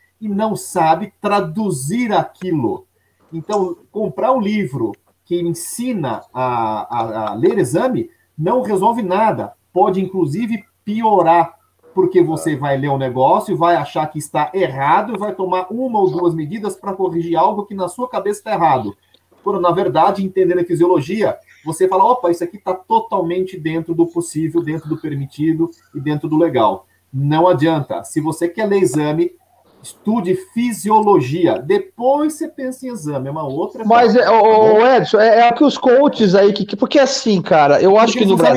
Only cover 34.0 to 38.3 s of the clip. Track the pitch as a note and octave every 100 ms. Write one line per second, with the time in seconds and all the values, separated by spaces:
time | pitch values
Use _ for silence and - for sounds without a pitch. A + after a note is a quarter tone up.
34 | A#3 A#3 F#3 A3 G#3+ G#3+ A3 G#3+ B3 B3
35 | E3 G#3 A3 A3 A#3+ A#3 D4 - C4 B3
36 | C#4+ B3 G#3 F#3+ G3+ G#3 G3 G#3 - D4
37 | C4 - A#3 F#3+ - D#3+ C#3+ C#3+ F#3 G#3
38 | A3+ A3+ G3